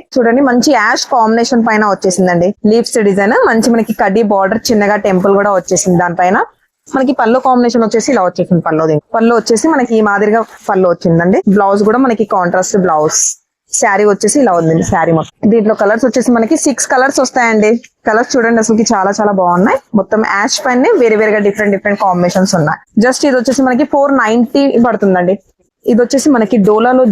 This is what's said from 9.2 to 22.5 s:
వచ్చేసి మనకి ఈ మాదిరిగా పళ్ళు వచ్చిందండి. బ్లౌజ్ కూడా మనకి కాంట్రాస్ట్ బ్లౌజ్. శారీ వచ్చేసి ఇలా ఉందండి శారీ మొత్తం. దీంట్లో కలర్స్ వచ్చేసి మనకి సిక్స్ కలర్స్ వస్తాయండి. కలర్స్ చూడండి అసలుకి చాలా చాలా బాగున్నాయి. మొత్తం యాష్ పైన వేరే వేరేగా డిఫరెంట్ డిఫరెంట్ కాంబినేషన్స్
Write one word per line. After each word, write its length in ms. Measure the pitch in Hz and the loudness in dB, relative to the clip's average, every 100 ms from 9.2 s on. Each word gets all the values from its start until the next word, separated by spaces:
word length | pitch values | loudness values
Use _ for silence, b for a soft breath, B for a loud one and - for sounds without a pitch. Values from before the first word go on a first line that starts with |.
| 226 233 | 0 0
వచ్చేసి 260 | 226 226 320 | 0 0 0
మనకి 200 | 302 247 226 | -2 0 0
ఈ 20 | 214 | 0
మాదిరిగా 300 | 202 208 226 220 - - | 0 0 0 -4 -10 -4
పళ్ళు 180 | 196 180 | 0 0
వచ్చిందండి. 460 | 170 185 165 175 254 294 202 | 0 0 0 2 0 2 2
బ్లౌజ్ 280 | 196 202 208 | 2 2 0
కూడా 100 | 240 269 | 2 0
మనకి 200 | 220 208 196 | 0 -2 -2
కాంట్రాస్ట్ 420 | 175 180 185 208 180 | -2 -2 -2 -2 0
బ్లౌజ్. 340 | 156 156 - - - _ _ _ - | 0 0 -2 -4 -8 _ _ _ -4
శారీ 260 | 226 196 208 | -2 0 0
వచ్చేసి 260 | 196 208 294 | 0 0 0
ఇలా 100 | 233 170 | 2 2
ఉందండి 240 | 165 165 185 | 0 0 0
శారీ 200 | 180 165 165 | -2 0 0
మొత్తం. 180 | 156 - 214 | -2 -4 0
దీంట్లో 240 | 233 208 214 | 2 2 0
కలర్స్ 240 | 202 226 247 | 0 0 0
వచ్చేసి 240 | 254 233 240 | 0 0 0
మనకి 200 | 226 311 | 0 0
సిక్స్ 220 | 294 247 - | -2 -4 -2
కలర్స్ 260 | 269 269 294 | 0 0 0
వస్తాయండి. 460 | 262 254 233 220 214 233 - _ - | -2 0 0 2 2 0 -4 _ -2
కలర్స్ 220 | 220 247 | 0 0
చూడండి 260 | 262 226 233 | -2 0 0
అసలుకి 220 | 220 220 226 | 0 0 0
చాలా 180 | 208 190 202 | 0 -2 0
చాలా 140 | 208 196 | -2 0
బాగున్నాయి. 380 | 175 175 214 539 _ 202 | 0 2 0 0 _ -4
మొత్తం 220 | 190 214 220 196 | -2 -2 -2 -2
యాష్ 200 | 233 - | -4 -4
పైన 260 | 262 247 302 403 | -2 0 2 2
వేరే 160 | 233 214 | 2 2
వేరేగా 200 | 214 208 202 | 0 0 -2
డిఫరెంట్ 280 | 202 208 190 | -2 -2 -2
డిఫరెంట్ 240 | 208 202 | -2 -2
కాంబినేషన్స్ 500 | 196 180 175 190 190 | -2 0 0 0 0